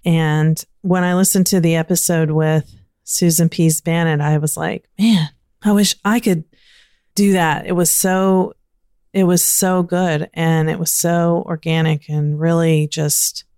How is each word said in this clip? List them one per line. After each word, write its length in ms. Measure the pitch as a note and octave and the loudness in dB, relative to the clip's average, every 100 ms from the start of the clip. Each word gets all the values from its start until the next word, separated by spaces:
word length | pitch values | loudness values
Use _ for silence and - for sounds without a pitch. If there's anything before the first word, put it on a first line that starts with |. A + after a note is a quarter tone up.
And 560 | F3+ E3 D#3 D#3 D#3 D#3+ - _ | 2 2 2 2 2 0 -6 _
when 240 | F#3+ F#3 | -2 0
I 100 | F3+ | 2
listened 320 | F3+ F#3+ F#3+ F#3 | 0 2 2 2
to 120 | F#3+ | 2
the 160 | E3 E3 | 2 0
episode 560 | D#3+ F3 - E3 D#3 | 0 -2 0 0 0
with 420 | D#3 D#3 D#3 - - _ _ | 0 2 0 -2 -20 _ _
Susan 440 | - - F3 D#3 E3 | -10 0 0 2 0
Pease 320 | - E3 D#3 | 2 0 0
Bannett, 400 | - E3 E3 D3+ | -2 -2 0 0
I 180 | D3 D3+ | 0 0
was 180 | D3+ - | -2 -4
like, 320 | D#3+ - _ - | -8 -8 _ -2
"Man, 300 | A3 G3 D#3 _ _ _ | 2 2 0 _ _ _
I 80 | G#3 | 0
wish 240 | G#3 G3 - | 2 0 -2
I 140 | G3+ A3+ | -2 0
could 240 | A3+ F3 - _ _ _ _ _ _ | 0 -2 -4 _ _ _ _ _ _
do 200 | - G3+ | 0 2
that." 320 | F#3 D#3+ C#3+ - | 2 2 -2 -2
It 60 | |
was 200 | E3+ E3+ | -2 0
so, 600 | - F#3+ F#3 F#3+ F#3+ F#3 - _ _ _ _ _ | 0 0 0 2 2 0 -8 _ _ _ _ _
it 120 | G3 | 0
was 200 | F3+ F3 | 2 2
so 400 | - - F#3 F#3 | 0 0 0 0
good, 460 | F3 F3+ F3+ D3+ E3+ | -2 -2 0 -2 -6
and 340 | E3 D#3+ D#3+ D#3 | -2 0 2 0
it 120 | E3 | -2
was 100 | E3 | -4
so 540 | - E3+ E3+ E3+ E3+ - | -2 0 0 0 -2 -4
organic 600 | D#3+ E3 D#3+ D#3+ D3+ - | -8 -4 -2 0 -2 -4
and 320 | D3+ D3 D3+ | -4 -2 -2
really 480 | E3 E3 E3 D#3 D3+ | 0 0 2 0 -2
just 560 | D#3 D3 - - - _ | -4 -4 -2 -4 -8 _